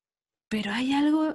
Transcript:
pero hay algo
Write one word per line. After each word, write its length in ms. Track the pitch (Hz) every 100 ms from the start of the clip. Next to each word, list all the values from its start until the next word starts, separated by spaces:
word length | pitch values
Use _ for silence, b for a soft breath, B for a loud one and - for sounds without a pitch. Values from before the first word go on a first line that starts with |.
| _ _ _ _ _
pero 240 | 220 208
hay 200 | 214 262
algo 400 | 277 294 311 311